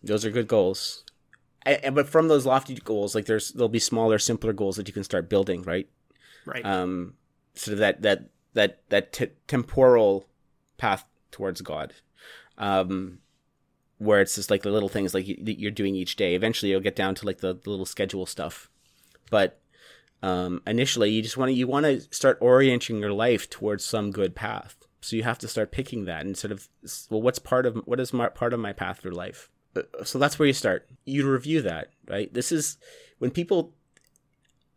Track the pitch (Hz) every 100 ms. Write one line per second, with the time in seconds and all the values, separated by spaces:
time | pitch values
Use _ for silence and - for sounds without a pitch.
0 | - 104 110 117 107 110 92 92 - -
1 | - _ _ _ _ _ 135 143 135 139
2 | 143 160 160 147 131 131 135 123 - 104
3 | 101 110 101 107 - 127 113 113 - 113
4 | 113 107 - 113 113 101 98 95 98 101
5 | - 92 82 101 98 87 92 90 - _
6 | _ _ _ - - 123 107 95 92 92
7 | 87 - _ _ _ - 107 104 101 -
8 | 104 98 - _ _ 113 101 - _ 101
9 | - - 123 - - 131 120 135 131 120
10 | 104 98 - _ _ _ _ - 110 95
11 | - _ _ - 95 87 - 76 - -
12 | _ _ - - _ - 101 95 92 95
13 | 95 90 _ _ _ _ _ _ _ _
14 | 107 101 98 104 - 101 101 104 98 107
15 | 95 95 95 - 107 - 104 107 98 95
16 | 90 - 95 92 113 - 101 95 98 98
17 | 95 95 101 95 92 90 101 98 92 -
18 | 95 98 90 - 80 - - _ _ _
19 | _ _ _ 107 92 - _ _ - -
20 | _ _ 95 90 92 92 104 117 131 120
21 | 107 110 110 127 131 127 127 139 151 135
22 | - - 135 - 120 127 135 120 - 107
23 | 104 101 120 113 - - 107 104 - 113
24 | 104 101 92 - 107 107 - - _ _
25 | - 113 117 117 110 113 104 - 131 117
26 | 92 80 90 95 104 101 - _ - -
27 | - 110 123 - - 127 127 110 - 123
28 | 127 123 117 - 120 120 104 - 90 90
29 | 92 87 87 - - _ _ - - -
30 | - 131 143 - 147 131 113 - - -
31 | - 139 139 131 135 160 101 82 - _
32 | - 98 107 120 - 160 147 - - -
33 | - _ 123 170 170 180 160 _ _ _
34 | _ _ _ _ _ _ _